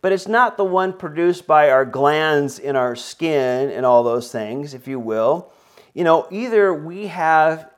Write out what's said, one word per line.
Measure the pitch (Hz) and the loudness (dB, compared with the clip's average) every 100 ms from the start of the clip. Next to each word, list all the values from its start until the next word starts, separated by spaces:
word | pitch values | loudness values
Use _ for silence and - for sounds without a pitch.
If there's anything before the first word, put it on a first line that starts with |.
But | 185 | 0
it's | 190 185 | -2 0
not | 226 247 - | 0 0 0
the | |
one | 196 185 190 | 0 0 -2
produced | 185 170 151 175 175 - | -4 -10 -2 0 -2 2
by | 156 147 | 4 6
our | 131 | 4
glands | 131 131 143 151 156 151 143 135 | 2 0 0 2 2 0 0 -6
in | 135 135 | -4 -2
our | 123 | -2
skin | 120 - - 165 151 127 123 139 | -4 -12 -6 -2 0 0 -2 -4
and | 110 | -2
all | 127 120 | 4 4
those | 120 117 120 | 4 -2 -4
things, | 120 107 123 143 | -8 -8 -8 -12
if | 131 127 | -14 -12
you | 131 | -10
will. | 110 110 113 165 - _ _ _ _ | -4 0 0 0 -4 _ _ _ _
You | - | -4
know, | 170 165 - | 2 2 2
either | 190 247 220 196 | -8 -2 2 2
we | 165 156 180 208 | 0 -8 -12 -12
have | 175 160 160 156 160 - | -4 2 4 2 0 -10